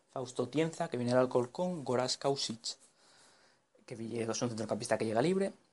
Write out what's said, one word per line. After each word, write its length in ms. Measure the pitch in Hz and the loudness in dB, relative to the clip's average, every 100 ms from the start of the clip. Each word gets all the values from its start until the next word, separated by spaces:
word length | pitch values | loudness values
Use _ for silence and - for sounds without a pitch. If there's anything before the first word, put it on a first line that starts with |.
| _ | _
Fausto 380 | 135 127 - 123 | -10 -6 -4 -2
Tienza, 400 | 143 160 - 165 | 0 -2 -2 -6
que 80 | 127 | -2
viene 160 | 120 | 2
del 80 | 127 | 4
Alcorcón. 640 | 127 127 123 - 180 175 | 4 2 0 -2 -4 -4
Goraz 320 | 127 123 127 - | -2 0 0 0
Kausic, 600 | 143 139 - 117 - - - _ _ - - _ _ _ _ _ - | 0 0 -4 -6 -10 -12 -18 _ _ -20 -20 _ _ _ _ _ -16
que 80 | |
vi-, 240 | 113 113 113 | -10 -6 -2
es 240 | 113 110 | -2 0
un 60 | 123 | -2
centrocampista 500 | 110 104 107 - 110 | -2 -4 -4 0 2
que 80 | 113 | 4
llega 160 | 110 | 4
libre. 300 | 156 190 196 - _ | 4 4 0 -4 _